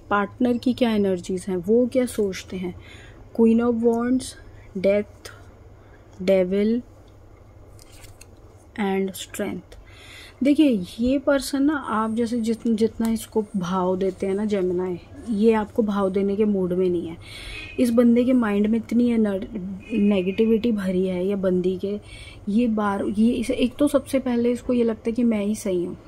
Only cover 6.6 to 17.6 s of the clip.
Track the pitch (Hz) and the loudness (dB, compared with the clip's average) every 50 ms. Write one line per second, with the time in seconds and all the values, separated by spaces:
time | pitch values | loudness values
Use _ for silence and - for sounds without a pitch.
6.6 | 208 220 233 247 - - - - - - - - - - - - - - - - | 2 0 0 -2 -4 -8 -18 -20 -20 -20 -20 -20 -20 -20 -20 -20 -20 -20 -20 -20
7.6 | - - - - - - - - - - - - - - - - - - - - | -20 -20 -20 -20 -20 -20 -20 -20 -20 -20 -20 -20 -20 -20 -20 -20 -20 -20 -20 -20
8.6 | - - - - 208 196 190 196 190 190 190 - - - - - 208 - 190 180 | -20 -14 -8 -6 -4 -2 0 0 -2 -2 -6 -10 -14 -12 -8 -8 -8 -6 -8 -10
9.6 | - - - - - - - - - - - - - - - - 247 285 294 294 | -12 -16 -20 -20 -20 -20 -20 -20 -20 -20 -20 -20 -20 -14 -6 0 2 2 4 6
10.6 | 311 277 240 190 175 - - 226 233 247 269 285 262 302 277 269 262 - - 269 | 6 4 4 2 -2 -4 -4 -2 0 2 2 2 2 2 2 2 0 -2 0 2
11.6 | 269 294 320 269 254 - 226 214 220 220 220 226 240 214 247 240 220 226 226 226 | 2 2 2 0 -2 -2 -2 -2 -2 -2 -2 -2 -2 -2 -2 -2 -2 -2 -2 -2
12.6 | - 233 226 202 226 214 - - 226 226 226 214 - - - 226 208 - - 196 | 0 0 2 2 2 0 0 0 -2 0 -2 -2 -4 -4 -2 -4 -2 -2 -4 -4
13.6 | 175 170 190 190 180 185 190 185 190 190 185 - 190 196 190 202 220 208 208 196 | -2 -2 -2 0 0 0 0 0 0 -2 -2 -4 -4 -4 -2 -2 -2 -2 -2 0
14.6 | 180 180 175 180 180 185 175 170 - - - - - 226 226 196 220 226 220 220 | 0 0 0 -2 -2 -4 -6 -8 -10 -16 -20 -14 -8 -4 0 2 4 4 4 4
15.6 | 208 208 - - 220 208 202 202 196 190 190 202 196 202 202 202 220 208 202 190 | 0 -4 -4 -6 -4 -2 0 0 0 0 0 0 0 0 0 0 0 2 2 0
16.6 | 185 175 180 180 185 180 175 170 170 165 170 - - - - - - - - - | 0 0 0 0 0 0 0 -2 -4 -6 -10 -14 -16 -18 -18 -16 -14 -14 -14 -14